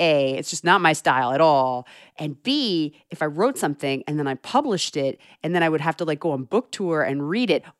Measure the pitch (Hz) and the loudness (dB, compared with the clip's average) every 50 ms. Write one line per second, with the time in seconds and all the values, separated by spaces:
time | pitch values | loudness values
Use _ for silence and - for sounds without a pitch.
0 | 170 165 151 143 139 135 135 - 147 - 165 - - 175 190 196 175 160 156 - | 2 2 2 2 2 0 -2 -4 -6 -8 -8 -4 2 2 4 4 6 4 2 2
1 | - 160 131 131 127 123 135 143 160 160 147 135 131 131 127 123 123 - - - | 2 2 2 2 2 2 2 4 4 6 6 4 4 2 0 -4 -8 -12 -20 -20
2 | - - _ - 156 147 139 - - 247 277 302 269 214 180 165 156 147 - _ | -20 -20 _ -10 -8 -8 -8 -8 -4 -2 -2 0 0 0 0 0 -2 -4 -6 _
3 | _ - 175 - 156 151 147 160 208 269 269 - - 156 143 - - 139 135 131 | _ -18 -8 -6 -6 -4 -2 0 0 0 0 -2 -4 -4 -4 -4 -4 -4 -4 -4
4 | - - 147 151 143 139 135 - - - - 254 302 277 202 165 - - - 151 | -4 -4 -4 -2 -2 -2 -4 -6 -8 -2 -2 0 0 0 -2 -2 -4 -4 -4 -2
5 | 139 135 - _ - - - _ - 160 175 175 165 160 160 151 147 165 160 - | -2 -2 -4 _ -14 -20 -20 _ -6 -2 0 2 2 2 0 0 0 -2 -4 -2
6 | 175 160 151 147 - 170 143 131 131 - - 226 247 - - - 196 175 165 151 | -2 -4 -4 -2 -2 -2 -2 -2 -4 -2 -2 -2 -2 -2 -8 -6 -4 -2 0 0
7 | 139 - 139 143 143 151 185 233 254 196 156 123 - - - _ | 0 0 0 -2 -2 -2 -2 -2 2 2 0 0 0 -6 -20 _